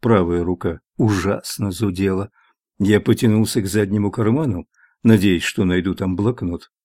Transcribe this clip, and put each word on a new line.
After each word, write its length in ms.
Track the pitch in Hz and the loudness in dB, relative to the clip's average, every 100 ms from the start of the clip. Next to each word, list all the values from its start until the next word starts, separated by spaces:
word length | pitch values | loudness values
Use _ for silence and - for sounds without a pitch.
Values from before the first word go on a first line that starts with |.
Правая 420 | 120 107 85 87 | 4 2 2 0
рука 380 | 87 90 90 82 _ - | -2 -4 -4 -6 _ -2
ужасно 720 | 120 101 92 101 - - 101 | 0 2 0 -4 -8 -8 -6
зудела. 580 | 87 107 92 98 95 101 _ _ _ _ _ | -4 -4 -2 -2 -2 -6 _ _ _ _ _
Я 240 | 98 104 | 2 2
потянулся 600 | - 117 120 107 107 - | 2 2 4 2 2 -2
к 60 | 95 | -2
заднему 440 | 104 104 104 101 | -2 0 0 -2
карману, 560 | - 110 127 151 95 78 _ _ _ | -2 0 0 -2 -6 -10 _ _ _
надеясь, 400 | 120 110 98 87 | 4 4 4 0
что 220 | - - 95 | -2 -2 0
найду 300 | 90 90 90 | 0 -2 -4
там 200 | 95 90 | -4 -2
блокнот. 560 | 104 123 90 85 - _ | -4 -4 -8 -8 -12 _